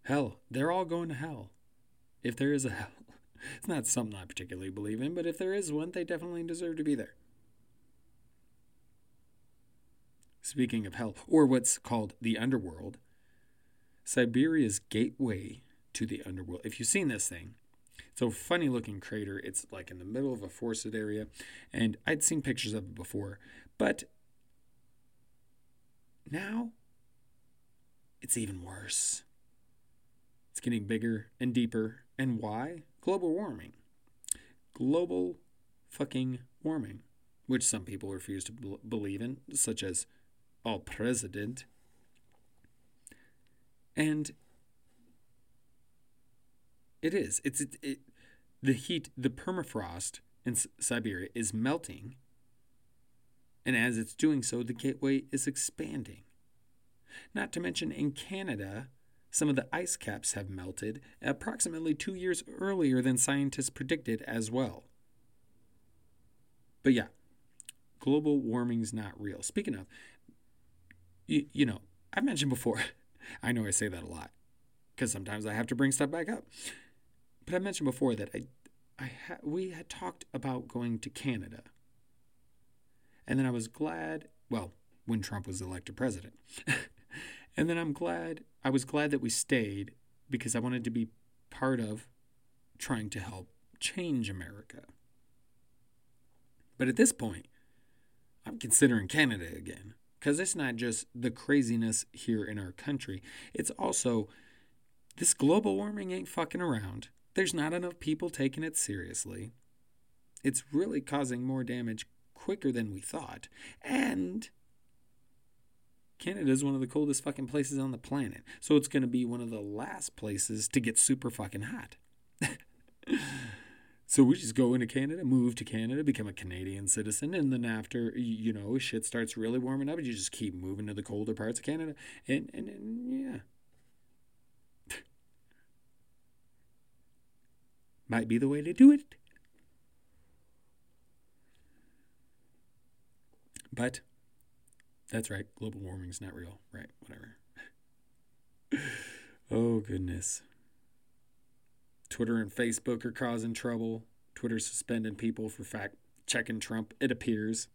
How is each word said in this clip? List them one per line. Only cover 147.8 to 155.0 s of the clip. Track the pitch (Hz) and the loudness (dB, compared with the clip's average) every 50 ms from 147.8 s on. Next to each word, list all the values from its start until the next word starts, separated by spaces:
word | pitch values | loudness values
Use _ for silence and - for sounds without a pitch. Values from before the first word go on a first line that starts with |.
| _ _ _ _ _ _ - _ _ _ - - _ - - - _ _ | _ _ _ _ _ _ -20 _ _ _ -20 -20 _ -20 -20 -20 _ _
<laughs> | - - - - - - - - - - - - - - _ - | -4 -2 -2 -4 -6 -8 -10 -12 -14 -16 -20 -20 -20 -20 _ -2
Oh, | 107 113 117 117 117 110 | 2 4 4 4 4 2
goodness. | 101 104 98 92 92 90 85 - - - - - - - - - - - - - - - - _ _ - _ - - - _ - - _ - - - - - - - - - _ - - | 2 0 -2 -2 0 -2 -2 -2 -2 -2 -4 -4 -8 -16 -20 -20 -20 -20 -20 -20 -20 -20 -20 _ _ -20 _ -20 -20 -20 _ -20 -20 _ -20 -20 -20 -20 -20 -20 -20 -20 -20 _ -12 -10
Twitter | - - 120 110 117 113 | -2 0 0 2 2 0
and | 107 98 | 0 -2
Facebook | - - 120 117 113 - - 127 120 117 - | -2 0 0 0 0 0 0 0 0 0 -2
are | 123 | -4
causing | 113 - 131 120 117 113 110 113 113 | -2 -2 -2 0 0 0 0 -2 -4
trouble. | - - 123 117 113 113 113 113 113 113 - - - - - _ | -2 -2 -2 0 0 0 -2 -2 -4 -8 -14 -20 -20 -20 -20 _
Twitter's | - - 117 113 113 - | -4 -2 0 0 0 0
suspending | - - - - - 120 113 | -2 -4 -6 -2 -2 0 0